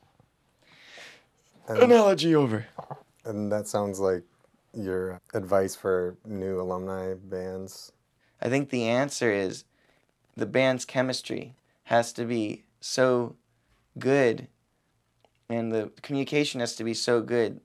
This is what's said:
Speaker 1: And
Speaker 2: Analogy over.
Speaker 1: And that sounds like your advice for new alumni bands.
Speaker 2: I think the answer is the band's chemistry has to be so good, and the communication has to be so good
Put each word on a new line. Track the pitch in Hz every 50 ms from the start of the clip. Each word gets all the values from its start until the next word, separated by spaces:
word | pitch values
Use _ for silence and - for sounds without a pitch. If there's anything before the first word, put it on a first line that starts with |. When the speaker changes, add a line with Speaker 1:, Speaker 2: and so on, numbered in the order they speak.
| _ _ _ _ _ _ _ _ _ _ _ _ _ _ - - - - - - - - - - _ _ _ _ _ _ _ _ _ -
Speaker 1:
And | 113 -
Speaker 2:
Analogy | 247 240 240 233 214 196 190 151 151 165 160
over. | 151 139 120 110 104 110 - - - - - 147 - - _ _ _ -
Speaker 1:
And | 113 104 104 104 101
that | 104 104 104 -
sounds | - 104 104 101 95 95
like | 98 95 92 90 - _ _ _ _ _ _ _ _ _ -
your | 117 101 92 92 92 92 92 90 90 _ _ -
advice | 110 95 90 101 98 95 95 -
for | - - 98 92 90 90 90 90 - _
new | 110 104 98 92 95 95 90
alumni | 90 92 92 92 92 95 95 95 92 95 95
bands. | 90 98 95 98 92 92 95 92 95 95 95 - - - - _ _ _ _ _ _ _ _ _ -
Speaker 2:
I | - 120
think | 127 139 143 139
the | 135 123 113 113
answer | 120 123 139 143 - - 131 117
is | 101 101 98 92 - - - _ _ _ _ _ _ _ _ _ _ _ _ _ -
the | - 110
band's | 107 120 131 131 131 131 123 -
chemistry | - - 135 127 131 127 - - - - 131 - 127 - _ _ _ _ _ _
has | - 117 117 117 - -
to | - 120
be | 117 120 117 107 104 - - _ _ _ _
so | - - - 131 131 127 123 123 120 113 - _ _ _ _ _ _ _ _ _ _ _ - -
good, | 120 127 139 143 135 117 110 - - - _ _ _ _ _ _ _ _ _ _ _ _ _ _ _ _ _ _ _ -
and | 117 117 113 113
the | 110 110 107 - - -
communication | - - 147 139 135 131 147 147 147 147 - 127
has | 120 113 -
to | - 110
be | 113 113
so | - - - 120 117
good | 110 - 120 120 113 110 - -